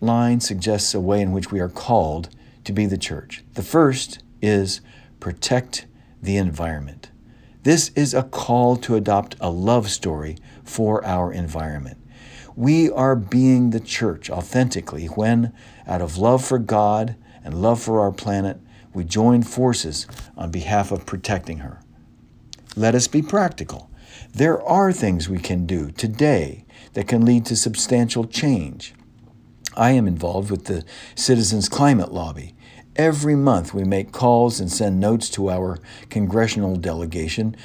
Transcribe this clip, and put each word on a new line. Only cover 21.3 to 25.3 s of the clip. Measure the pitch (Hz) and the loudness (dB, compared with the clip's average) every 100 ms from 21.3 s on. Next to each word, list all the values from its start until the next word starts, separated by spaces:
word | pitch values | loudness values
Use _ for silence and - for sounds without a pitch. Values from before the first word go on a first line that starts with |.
| 95 - 76 | -6 -6 -12
her. | 67 - - - - _ - - - - - - | -12 -16 -20 -20 -20 _ -20 -20 -20 -20 -14 0
Let | 113 | 2
us | 123 - | 2 2
be | 151 | 0
practical. | 151 240 - - - - - - - - - | 0 0 0 -2 -12 -12 -16 -20 -20 -20 -14
There | - 156 160 | 2 2 2
are | - 180 196 | 2 4 4
things | 180 104 87 | 2 0 0
we | 85 | -2